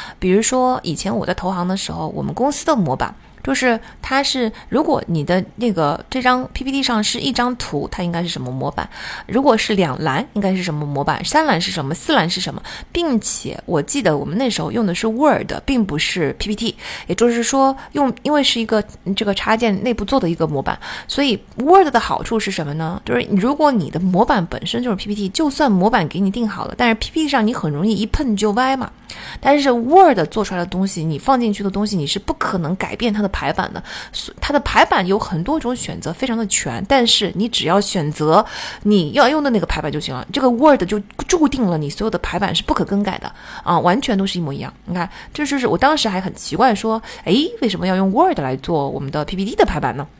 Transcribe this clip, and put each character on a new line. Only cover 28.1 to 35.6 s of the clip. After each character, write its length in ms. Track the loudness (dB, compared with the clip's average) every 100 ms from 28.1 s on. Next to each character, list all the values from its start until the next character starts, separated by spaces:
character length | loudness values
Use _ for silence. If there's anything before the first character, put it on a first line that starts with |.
| 0 0 0
就 140 | 2
歪 220 | 2 2 0
嘛。 140 | -4 -12 -18 -16 -16 0
但 220 | 4 4
是 100 | 4
Word 480 | 2 6 8 10 6 2
做 120 | -2
出 120 | -2 -2
来 40 |
的 60 | -2
东 200 | -2 -2
西， 180 | -2
你 160 | -2 -2
放 200 | 0 2
进 140 | 2
去 100 | 0
的 60 | -2
东 160 | -2 -2
西， 100 | -2
你 120 | -2
是 100 | -2
不 160 | -4
可 240 | -4 -2 -2
能 180 | -2 -4
改 200 | -4 -2
变 180 | -2
它 80 | 0
的 80 | -2
排 240 | -2 -2
版 180 | -2 -4
的。 100 | -8 -12 -12 -10
所-， 220 | -8 -8 -8
它 100 | -2
的 80 | -2
排 220 | 2 4
版 220 | 4 2 2
有 100 | 0
很 240 | -2 -4
多 160 | -2
种 160 | -2